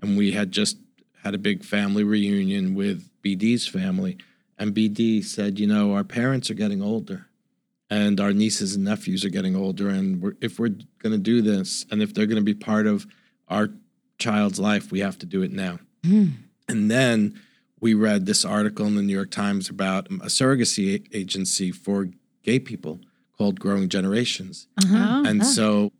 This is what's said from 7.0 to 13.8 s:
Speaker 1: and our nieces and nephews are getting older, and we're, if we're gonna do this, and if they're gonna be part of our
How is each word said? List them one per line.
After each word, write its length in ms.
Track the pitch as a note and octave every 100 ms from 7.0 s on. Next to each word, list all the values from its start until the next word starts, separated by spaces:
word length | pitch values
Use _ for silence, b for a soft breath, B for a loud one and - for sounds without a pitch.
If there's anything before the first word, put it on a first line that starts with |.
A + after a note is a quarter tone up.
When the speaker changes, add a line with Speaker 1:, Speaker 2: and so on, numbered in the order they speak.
| - F#2 - _ _ _ _ _ _
Speaker 1:
and 300 | G#2+ G#2 G2
our 120 | G2+
nieces 440 | G2+ A2 - F#2+ G2
and 80 |
nephews 400 | G2 G#2 - F#2
are 60 | G2
getting 260 | F#2+ F#2 F#2+
older, 320 | F#2+ F2+ G2+
and 320 | F#2+ F#2+ F2+
we're, 120 | G2+ -
if 180 | A2+ -
we're 160 | A#2 F#2 - _
gonna 160 | A2 G#2+
do 240 | G#2 A#2+
this, 420 | G#2+ G2+ F#2+ - -
and 120 | G#2+
if 120 | G#2
they're 120 | G#2 G#2+
gonna 160 | A2
be 120 | G#2
part 320 | G#2 A2 G#2+ G#2+
of 200 | G2+ - b b b -
our 220 | G2 G#2+ -